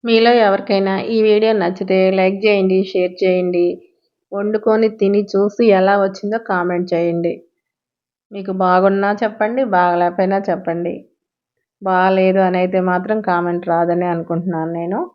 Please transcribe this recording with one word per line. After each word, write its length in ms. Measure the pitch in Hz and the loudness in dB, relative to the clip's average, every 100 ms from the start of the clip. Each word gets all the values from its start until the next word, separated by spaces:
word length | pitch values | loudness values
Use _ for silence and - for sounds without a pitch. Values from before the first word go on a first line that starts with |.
| 233 | 2
మీలో 240 | 226 226 240 214 | 4 4 4 4
ఎవరికైనా 480 | 196 - 196 196 190 - 226 | 2 0 0 0 -2 -2 0
ఈ 40 | 214 | 4
వీడియో 240 | 214 220 220 | 4 2 0
నచ్చితే 360 | 175 185 190 190 190 190 | -2 -4 0 2 2 2
లైక్ 180 | 190 196 214 | 0 2 0
చేయండి, 340 | 202 190 190 190 | 2 2 0 0
షేర్ 200 | 190 180 180 | -2 -2 0
చేయండి, 440 | 185 185 180 175 175 180 _ _ _ _ _ 202 | 0 0 0 0 0 -2 _ _ _ _ _ -6
వండుకొని 500 | 208 214 220 220 220 220 | -4 -2 0 2 0 0
తిని 200 | 202 202 202 | 0 0 0
చూసి 300 | 196 202 - 233 196 | 0 -2 2 2 4
ఎలా 120 | 190 202 196 | 4 2 0
వచ్చిందో 320 | 190 202 220 220 | -4 -6 -6 -4
కామెంట్ 380 | 180 180 175 180 | -4 -2 -2 -2
చేయండి. 420 | 170 170 170 170 - _ _ _ _ _ _ _ _ _ | -2 -2 -2 -4 -6 _ _ _ _ _ _ _ _ _
మీకు 200 | 202 190 190 | -12 -8 -2
బాగున్నా 460 | 185 180 196 196 202 208 | 2 4 2 2 -2 -2
చెప్పండి, 400 | 220 214 214 247 254 185 | -4 -2 -4 -2 0 2
బాగలేకపోయినా 640 | 180 175 175 180 185 196 190 | 2 2 0 0 -2 -2 -2
చెప్పండి, 420 | 175 185 170 175 - - _ _ _ _ _ _ _ 190 | -4 -4 -6 -6 -8 -14 _ _ _ _ _ _ _ -2
బాగాలేదు 520 | 185 185 190 190 190 185 | 2 2 2 2 2 0
అని 100 | 180 | 0
అయితే 160 | 180 185 185 | 0 0 0
మాత్రం 280 | 180 185 220 214 | -2 -2 -4 -2
కామెంట్ 340 | 175 175 175 175 | -2 -2 -4 -2
రాదని 360 | 170 170 175 180 170 | -2 0 0 -2 -4
అనుకుంటున్నాను 560 | 165 170 175 165 160 170 | -4 -6 -4 -4 -6 -6
నేను. 200 | 170 208 349 | -6 -6 -6